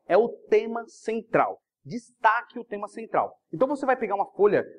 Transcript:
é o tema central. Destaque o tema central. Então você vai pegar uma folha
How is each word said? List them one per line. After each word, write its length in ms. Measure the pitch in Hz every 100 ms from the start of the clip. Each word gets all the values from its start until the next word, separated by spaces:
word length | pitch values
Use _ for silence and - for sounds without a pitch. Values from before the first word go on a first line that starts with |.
| _
é 80 | 190
o 140 | 233 - -
tema 340 | 214 226 233 233
central. 720 | - - 226 - - 113 98 _ _
Destaque 760 | 135 226 - _ 220 226 233 240
o 60 |
tema 240 | 226 208 202
central. 480 | - 226 160 101 - _
Então 160 | 160 262
você 160 | 285
vai 100 | 262
pegar 200 | 254 220
uma 100 | 202
folha 400 | 185 - 202 156 -